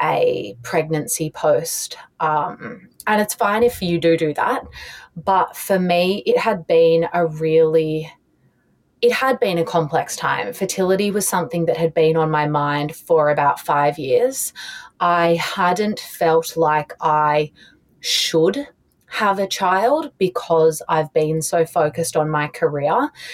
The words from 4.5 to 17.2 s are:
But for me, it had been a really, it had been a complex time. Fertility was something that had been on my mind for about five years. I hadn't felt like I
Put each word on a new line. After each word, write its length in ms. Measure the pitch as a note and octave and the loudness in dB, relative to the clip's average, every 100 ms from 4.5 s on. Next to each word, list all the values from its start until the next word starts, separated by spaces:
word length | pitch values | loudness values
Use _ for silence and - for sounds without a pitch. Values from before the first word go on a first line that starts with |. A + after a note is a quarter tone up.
| C4 - - - - - F3 | -2 -6 -16 -18 -20 -20 -8
But 400 | D#3+ F#3+ - - | 0 0 0 -4
for 220 | - F#3+ | -2 0
me, 440 | F3+ F3 F3+ G3 - | 2 2 2 0 0
it 120 | - | 0
had 280 | A3+ G3 D#3+ | 2 -2 2
been 420 | E3+ E3 E3 E3 | 4 6 4 2
a 140 | F3 E3+ | 0 -2
really, 840 | D#3 D#3+ D#3+ D#3+ D#3+ D#3 D#3 D#3 - _ _ _ _ _ _ _ _ | 0 2 4 6 4 2 -2 -6 -14 _ _ _ _ _ _ _ _
it 100 | A#3+ | 0
had 260 | A#3 C4 C4 | 2 0 0
been 180 | G#3+ E3+ | 0 0
a 60 | |
complex 520 | E3 F3 D3+ D#3 - - | 0 -2 0 -2 -4 -4
time. 360 | C#3+ C#3 D#3+ | -4 -4 -6
Fertility 580 | E3 F#3+ - F#3 F#3+ G3+ | -6 -6 -2 0 0 0
was 180 | G3+ G3 | -2 -2
something 380 | F#3 D#3+ F3 E3 | -2 -2 -2 0
that 100 | D#3+ | 0
had 160 | E3 | 0
been 240 | E3 D#3+ D#3+ | 2 2 2
on 140 | D#3+ | 2
my 160 | D#3 D3+ | 0 0
mind 480 | D3 D3 D3 D3 | 0 0 -2 -4
for 340 | - - D#3+ D3+ | -6 0 2 4
about 320 | D3 C#3+ C#3+ | 2 2 0
five 380 | - D3 D3 D#3 | 0 0 0 0
years. 540 | C#3 B2 B3+ C4+ - - - - - - | 0 2 2 -2 -8 -10 -16 -16 -16 -4
I 340 | F3 F3 E3+ | 0 2 2
hadn't 640 | E3+ - - F3+ G3 G#3+ G#3 | 2 -2 -2 0 0 -2 -4
felt 560 | - - E3 E3 D#3+ - | -8 -2 2 2 0 0
like 380 | D#3+ D3+ D3 - | 0 0 -2 -4
I 520 | E3 D3+ | 0 2